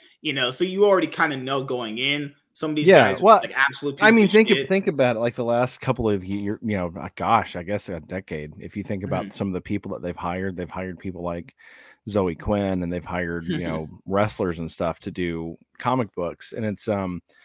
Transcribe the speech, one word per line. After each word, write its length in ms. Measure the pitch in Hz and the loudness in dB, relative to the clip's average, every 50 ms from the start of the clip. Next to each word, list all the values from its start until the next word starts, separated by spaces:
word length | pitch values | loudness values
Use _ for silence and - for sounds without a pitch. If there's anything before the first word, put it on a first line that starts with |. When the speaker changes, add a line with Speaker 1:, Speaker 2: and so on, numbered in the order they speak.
| _ _ _ _ | _ _ _ _
Speaker 1:
you 120 | - 156 135 | -8 -6 -2
know, 180 | 135 127 123 | 0 0 0
so 120 | 131 - 180 | 0 0 -2
you 220 | 180 185 190 202 | -2 2 4 6
already 220 | 208 196 185 160 147 | 6 6 4 4 0
kinda 300 | - - 170 156 143 135 | 0 0 0 0 0 -4
know 260 | 127 131 139 139 131 | -4 -2 -2 -2 -2
going 340 | 135 131 123 120 110 107 117 | -2 -4 -4 -4 -6 -6 -2
in. 360 | 127 139 143 147 147 139 - _ _ _ _ | -2 0 0 -2 -4 -8 -10 _ _ _ _
Some 180 | - - 156 | -6 -6 -4
of 40 | 151 | -2
these 120 | 151 151 170 | 2 6 8
Speaker 2:
Yeah, 240 | 196 156 120 104 | 8 10 8 6
Speaker 1:
guys 100 | 95 - | 4 4
are, 20 | 175 | 8
Speaker 2:
well, 160 | 208 226 190 | 8 8 8
Speaker 1:
like, 160 | - 110 92 123 | 6 0 0 0
absolute 460 | 135 135 127 - - 147 139 - 196 | 0 2 0 -2 -6 -6 -2 4 4
Speaker 2:
I 40 | 214 | 6
Speaker 1:
piece 80 | 226 | 8
Speaker 2:
mean, 100 | 226 208 | 8 6
Speaker 1:
of 60 | 180 | 8
Speaker 2:
think 180 | 180 220 226 - | 8 6 6 6
of, 80 | 214 139 | 4 2
Speaker 1:
shit. 100 | 139 - | 2 0
Speaker 2:
think 200 | 190 196 190 - | 0 0 0 -2
about 280 | 156 135 135 123 120 | 0 2 2 2 2
it, 40 | 110 | 2
like, 160 | 117 120 120 | 0 -2 -2
the 100 | - 123 | -2 -2
last 340 | 113 117 120 123 123 - - | 0 2 2 0 0 -2 -6
couple 300 | - 131 127 - 120 110 | -6 -6 -4 0 0 0
of 160 | 104 98 90 | 0 0 -2
year, 340 | 92 98 101 101 101 107 - | -4 -6 -4 -4 -4 -6 -4
you 140 | - 113 107 | -2 -2 -2
know, 160 | 98 90 87 82 87 | -2 -2 -4 -6 -8
uh, 80 | 69 92 - | -12 -12 -8
gosh, 400 | - 95 92 117 113 95 - - | -4 0 4 4 4 2 0 -6
I 80 | 92 85 | -10 -6
guess 240 | 85 101 101 - - | -4 -6 -6 -4 -6
a 140 | 95 78 | -10 -10
decade. 520 | 76 - 90 92 95 - 87 76 76 76 80 85 | -10 -8 -10 -10 -8 -8 -10 -10 -10 -10 -14 -14
If 160 | - 90 - | -16 -12 -10
you 80 | 107 98 | -10 -6
think 200 | - 107 95 92 | -6 -6 -6 -4
about 200 | 98 98 92 - 98 | -4 -4 -4 -4 -6
Speaker 1:
Mm-hmm. 40 | |
Speaker 2:
some 160 | - - 107 101 | -6 -4 -4 -4
of 60 | 90 | -4
the 80 | 90 | -4
people 320 | - - 104 101 - 98 98 | -6 -4 -6 -6 -4 -6 -10
that 80 | 62 | -8
they've 140 | 64 85 87 | -6 -8 -8
hired, 420 | - - 90 87 92 95 98 90 85 | -6 -6 -6 -4 -4 -4 -6 -6 -6
they've 120 | 90 80 | -8 -8
hired 300 | - 90 92 92 90 82 | -8 -10 -8 -8 -10 -10
people 220 | - 98 90 87 | -10 -10 -10 -6
like 340 | 85 87 85 87 85 - _ _ - - - - - - - _ _ - | -6 -6 -6 -6 -10 -12 _ _ -20 -20 -20 -20 -20 -20 -20 _ _ -4
Zoe 260 | 98 104 95 90 82 | 0 0 0 0 -2
Quinn, 480 | - - - 104 101 101 98 95 92 90 | -4 -2 -2 0 0 0 0 0 -2 -2
and 80 | 85 | -2
they've 140 | 90 90 82 | -4 -6 -6
hired, 400 | - 87 90 90 82 85 85 82 | -6 -6 -4 -4 -4 -4 -6 -4
you 140 | 85 90 - | -4 -4 -4
Speaker 1:
<laughs> 260 | 87 85 80 80 78 | -4 -4 -6 -6 -8
Speaker 2:
know, 20 | 76 - - _ | -10 -14 -18 _
wrestlers 540 | - 95 98 104 107 - - 110 90 85 80 | -2 2 2 2 2 2 0 -2 -2 0 -2
and 100 | 82 82 | -6 -8
stuff 300 | - - 95 82 80 - | -6 -4 -4 -4 -4 -4
to 100 | - 104 | -8 -10
do 440 | 82 - 90 87 85 82 82 85 82 - _ _ _ _ | -6 -4 -4 -4 -4 -4 -6 -8 -10 -14 _ _ _ _
comic 360 | - 123 123 131 117 98 _ | -2 -2 0 0 -2 -4 _
books. 360 | - 87 82 80 - - - | -6 -6 -6 -6 -10 -14 -12
And 140 | - 123 113 | -8 -6 -4
it's, 240 | 107 101 92 - - | -4 -4 -4 -4 -2
um, 320 | 107 101 95 92 90 87 - _ _ _ _ | -2 -2 -2 -4 -6 -8 -10 _ _ _ _